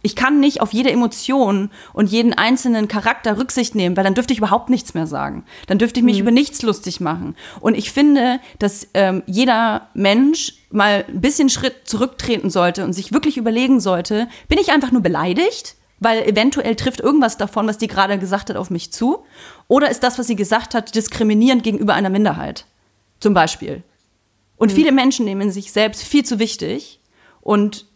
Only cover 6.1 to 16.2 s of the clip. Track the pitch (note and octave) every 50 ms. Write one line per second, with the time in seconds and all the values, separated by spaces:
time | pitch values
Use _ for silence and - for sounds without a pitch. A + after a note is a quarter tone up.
6.1 | G#3 G3 G3 A#3 A#3 C4 D4 C#4+ - - B3 A3 G3 G3 - F#3 - - F#3 D3+
7.1 | D#3+ E3+ F3 - D#3+ - - - - - - G#3+ A3 - - - - C#4 C#4+ D4
8.1 | C#4+ C#4 A#3+ B3+ B3 B3+ - - - - G#3 G3+ G3+ - - _ - F#3+ G3 F#3+
9.1 | F#3+ F#3 - - F3+ G#3+ C4 B3+ A#3 A3 A#3 A3+ G#3 - - _ _ - G3+ G3
10.1 | G3+ A#3 C4+ C#4+ D#4+ - - - - _ _ _ - G#3 G3 G#3 G3+ G3+ - -
11.1 | - G#3 F3 C#4 D4 - D4 C4 - - - B3 B3 - _ - - G#3 B3 B3+
12.1 | - - - - A3+ F#3+ - F#3+ - F#3+ F3 F3+ F3 F#3+ F#3 - F3 F#3 G3+ -
13.1 | G#3+ D#4 D4+ D#4 C#4 B3+ A3 A3+ A3 A#3+ B3+ C4 C4+ A#3+ F#3 G3+ F#3 F3 E3+ -
14.1 | G#3+ G#3+ A#3+ A#3 - - - - - F#4+ F4 F4 D#4 D4+ C4+ B3+ B3 A#3+ F#3 G#3
15.1 | F3 D3 D#3+ F3+ F3+ D4+ F4 G#4+ A#4+ - - - - _ _ _ _ _ - A3+
16.1 | A3 A3+